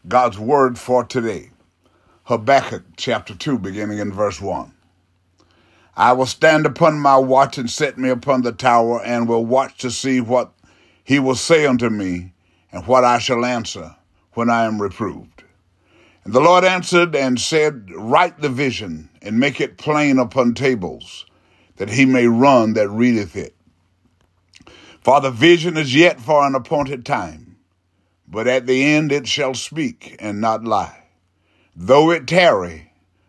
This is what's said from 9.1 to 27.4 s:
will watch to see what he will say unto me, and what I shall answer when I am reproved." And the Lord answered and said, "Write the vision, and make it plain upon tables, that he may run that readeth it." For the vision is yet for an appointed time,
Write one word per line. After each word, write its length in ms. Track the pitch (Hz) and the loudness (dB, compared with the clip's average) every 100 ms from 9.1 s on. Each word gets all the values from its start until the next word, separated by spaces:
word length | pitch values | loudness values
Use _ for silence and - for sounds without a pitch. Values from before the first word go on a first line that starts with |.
| 120 117 | -4 0
will 160 | 117 | -2
watch 320 | 113 131 135 - | 0 0 -2 -8
to 80 | 127 | -10
see 320 | - 135 131 | -6 -2 -2
what 320 | 113 123 113 _ _ _ _ _ | 0 -2 -2 _ _ _ _ _
he 140 | - 143 | -2 0
will 160 | 131 | 0
say 320 | 127 - 165 143 | -2 2 2 4
unto 240 | 123 120 | 0 0
me, 420 | 107 95 87 90 _ _ _ _ | -2 -4 -6 -10 _ _ _ _
and 140 | 104 95 | -14 0
what 180 | 127 | 2
I 140 | 123 120 | 4 0
shall 260 | 123 120 | -2 -4
answer 520 | 120 120 107 101 82 _ _ _ _ | -2 -4 -8 -14 -16 _ _ _ _
when 160 | - 117 | -4 0
I 160 | 117 | 0
am 160 | 113 107 | 0 -2
reproved." 640 | 101 - 101 73 - _ _ _ _ _ _ _ _ _ | -6 -6 -8 -8 -18 _ _ _ _ _ _ _ _ _
And 80 | - | 0
the 80 | 117 | 4
Lord 240 | 160 180 | 6 6
answered 500 | 185 185 - 175 170 | 4 0 0 2 2
and 240 | 147 135 123 | 0 -2 -2
said, 520 | - 160 151 135 98 | -2 0 0 -4 -16
"Write 460 | 87 110 147 180 147 | -12 0 2 2 -2
the 80 | 147 | -6
vision, 640 | 123 139 113 101 80 80 _ | -2 -4 -4 -10 -14 -16 _
and 180 | 98 110 | -4 0
make 220 | 143 127 | 0 -2
it 160 | 143 - | -8 -6
plain 420 | 151 151 147 131 | -4 -2 2 0
upon 360 | 120 139 120 | 0 0 0
tables, 720 | 113 135 120 85 58 - - - _ _ _ _ _ | 0 -2 -2 -6 -12 -18 -20 -20 _ _ _ _ _
that 140 | 101 | -6
he 160 | 117 135 | 2 2
may 200 | 127 120 | 4 2
run 460 | 117 139 127 110 | 4 4 4 2
that 160 | 110 101 | 0 -2
readeth 480 | 107 123 113 92 101 | 0 0 0 -4 -10
it." 180 | 82 _ _ _ _ _ _ _ _ _ _ _ - - - - | -12 _ _ _ _ _ _ _ _ _ _ _ -20 -20 -20 -4
For 180 | - 139 | 2 2
the 80 | 135 | 0
vision 480 | 117 165 175 170 160 | 2 4 4 2 -4
is 160 | 143 | 0
yet 260 | 131 175 143 | 4 4 2
for 260 | 117 151 139 | 0 2 2
an 80 | |
appointed 520 | 135 117 156 135 139 120 | -2 -4 -4 -4 -8 -6
time, 500 | 131 85 80 | -6 -6 -14